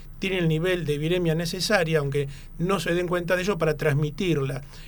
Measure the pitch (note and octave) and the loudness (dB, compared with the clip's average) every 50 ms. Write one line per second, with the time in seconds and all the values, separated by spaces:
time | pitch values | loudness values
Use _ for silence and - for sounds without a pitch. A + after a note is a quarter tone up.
0 | - - - - - F#3+ F#3+ F#3 E3+ D#3+ D#3 D#3 E3 F#3 F#3 F3+ D#3 C#3 D3 C#3+ | -16 -14 -10 -6 -4 -2 0 2 2 2 2 2 2 2 0 0 0 -2 -2 0
1 | D3+ D#3+ F3+ F#3 F3 D#3+ D#3 E3 F3 E3 F#3+ F#3 F3 - G#3+ F#3+ E3+ D#3+ D#3+ D3+ | 0 0 0 2 2 2 2 0 0 -2 -4 -4 0 2 2 2 4 4 2 2
2 | C#3+ C#3 C#3 C#3+ C#3+ C#3 - - - - - - E3+ F#3 G3 F3+ - F3+ E3+ F3+ | 2 2 0 -2 -2 -2 -6 -12 -16 -16 -6 -4 0 0 0 0 2 0 0 0
3 | F3+ E3 F3+ F3+ F3 E3+ F#3 F3+ F3+ G3+ G3+ D#3+ E3+ D#3 D3 C#3 D#3+ D#3 C#3 D3 | 2 0 0 0 0 0 0 0 2 0 0 2 2 0 2 2 2 2 2 2
4 | D#3 D3 C#3+ - G3+ F3+ D#3 C#3+ C3+ C3 C3+ B2+ - - - - - | 0 0 -2 -2 0 0 2 2 0 -2 -4 -6 -8 -12 -16 -16 -16